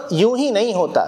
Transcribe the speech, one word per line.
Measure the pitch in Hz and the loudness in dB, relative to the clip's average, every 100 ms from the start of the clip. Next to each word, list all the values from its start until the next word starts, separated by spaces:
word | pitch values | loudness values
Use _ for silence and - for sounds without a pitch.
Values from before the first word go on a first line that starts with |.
| - | -4
यूं | 165 220 254 | 2 2 2
ही | 285 | 0
नहीं | 202 240 | 0 0
होता | 180 156 120 | 0 0 0